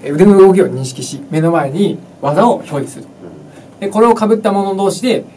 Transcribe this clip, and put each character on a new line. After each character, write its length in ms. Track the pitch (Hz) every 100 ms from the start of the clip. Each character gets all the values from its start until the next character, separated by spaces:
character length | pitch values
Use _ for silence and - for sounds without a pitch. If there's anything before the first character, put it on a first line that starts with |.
え 80 | 135
ー、 20 |
腕 120 | 151 202
の 120 | 196
動 160 | 190
き 80 | 185
を 60 | -
認 180 | 127 131
識 180 | -
し、 180 | 127 139 -
目 120 | 156
の 100 | 160
前 180 | 165 139
に 300 | 156 202 - - -
技 260 | 139 151 233
を 60 | -
表 120 | -
示 220 | 143 123
す 60 | 120
る。 60 | - - 87 78 73 - - -
で、 100 | 202
こ 100 | 208
れ 80 | 233
を 80 | 233
か 120 | 214
ぶ 80 | 220
っ 20 |
た 140 | 208
者 220 | 196 196 190
同 140 | 196
士 120 | -
で、 240 | 247 - -